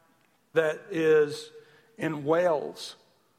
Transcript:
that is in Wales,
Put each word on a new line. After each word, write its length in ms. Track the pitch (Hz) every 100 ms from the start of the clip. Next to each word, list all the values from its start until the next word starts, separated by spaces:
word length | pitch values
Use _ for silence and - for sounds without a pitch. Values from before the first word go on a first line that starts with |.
| _ _ _ _ _
that 280 | 156 156 160 -
is 600 | 165 160 156 147 - - - - _ _ -
in 260 | 160 151
Wales, 720 | 139 160 180 151 78 - - - _ _ _